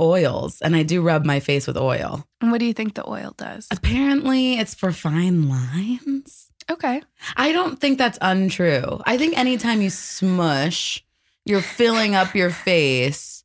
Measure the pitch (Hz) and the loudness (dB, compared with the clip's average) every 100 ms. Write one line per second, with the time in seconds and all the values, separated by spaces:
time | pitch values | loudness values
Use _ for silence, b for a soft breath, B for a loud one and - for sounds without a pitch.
0 | 160 185 147 - 135 - 156 165 160 180 | 2 4 2 0 -4 -4 0 2 2 2
1 | 170 156 151 143 139 143 135 - 131 127 | 2 2 2 0 0 -2 -2 -2 -2 -2
2 | - 143 - _ 233 233 233 226 214 - | -4 -8 -12 _ 0 0 0 -2 -6 -8
3 | - 214 - - - - - 190 - 240 | -10 -10 -12 -12 -14 -12 -10 -4 0 2
4 | 277 277 262 262 254 247 214 - 185 165 | 2 2 2 2 2 0 -4 -4 -4 -2
5 | 160 156 185 175 143 131 123 160 214 247 | -2 0 2 2 2 0 -2 -4 -4 -4
6 | 285 277 - - - - - 330 277 262 | -4 -6 -8 -14 -14 -12 -8 -4 -2 -4
7 | - B B - 285 330 370 269 285 269 | -6 B B 0 2 2 0 -2 0 2
8 | 247 - 190 190 190 - 170 135 - - | 0 0 0 2 2 2 2 2 -2 -4
9 | - 254 320 311 254 247 240 220 190 - | -2 0 2 2 0 0 0 2 0 -2
10 | - - 190 180 165 139 156 170 - - | -6 -2 0 2 2 2 0 -2 -4 -8
11 | - _ _ _ - 196 - - 233 226 | -12 _ _ _ -2 0 0 0 2 2
12 | 214 196 185 202 180 165 190 170 143 131 | 2 2 2 2 0 0 0 2 4 2
13 | 127 143 - - | 0 -2 -8 -10